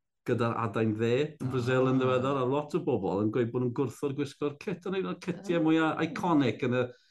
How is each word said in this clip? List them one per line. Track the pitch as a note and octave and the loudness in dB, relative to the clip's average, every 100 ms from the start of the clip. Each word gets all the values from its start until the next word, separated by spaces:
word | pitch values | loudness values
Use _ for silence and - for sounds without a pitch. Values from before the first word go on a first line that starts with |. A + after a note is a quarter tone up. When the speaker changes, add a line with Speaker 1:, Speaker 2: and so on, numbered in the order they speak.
| _ _ - | _ _ -4
Speaker 1:
gyda'r | A#2 A#2 A2+ | 0 0 0
adain | A2+ A2+ A2+ | -2 0 0
dde | G#2+ A#2 B2 D3+ - | 2 2 2 0 -4
yn | C3 | -4
Brazil | C3 A#2+ C3 C3 | -2 2 2 4
yn | C3 | 4
Speaker 2:
Ah. | |
Speaker 1:
ddiweddar, | B2+ B2+ B2+ C#3 | 2 2 0 0
a | |
lot | B2+ C#3+ D3 | 0 0 -2
o | F3 | -2
bobl | D#3+ A#2+ F#2 F#2 | 0 0 0 0
yn | A2 | 0
gweud | A#2+ A#2 | 0 0
bod | B2 | 0
nhw'n | B2+ | -2
gwrthod | B2 C3 - D3 C3+ | -2 -4 -4 -6 -4
gwisgo'r | C#3 - C#3+ C#3 | -6 -4 -6 -6
kit, | - F3 G3 | -8 -8 -4
ond | F#3+ | -4
un | F3+ | -4
o'r | F3 | -6
kitiau | - E3+ - E3+ | -8 -8 -2 0
Speaker 3:
Oh. | |
Speaker 1:
mwyaf | D#3+ D#3+ D#3+ - | 4 4 2 0
iconic | D#3+ - F3+ D#3 B2+ A2 | -4 -2 2 4 4 0
yn | B2+ | 0
y, | B2+ B2 - _ | 0 0 -6 _